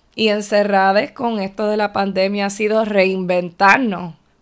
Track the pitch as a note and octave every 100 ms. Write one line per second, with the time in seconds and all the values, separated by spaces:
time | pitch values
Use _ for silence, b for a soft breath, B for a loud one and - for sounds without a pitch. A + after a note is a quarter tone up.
0 | _ - G#3+ G#3 G3+ G#3 G3+ G3 F#3+ G3
1 | C#4+ - A#3 A3 F#3+ G3 G#3 G#3+ G#3 G3+
2 | G3 F#3+ F#3+ G3+ G3+ G3+ G#3+ A3 G#3+ G#3
3 | F#3+ F#3+ F3+ F3+ F3 E3+ G3 A#3+ A#3+ F3
4 | F3 - _ _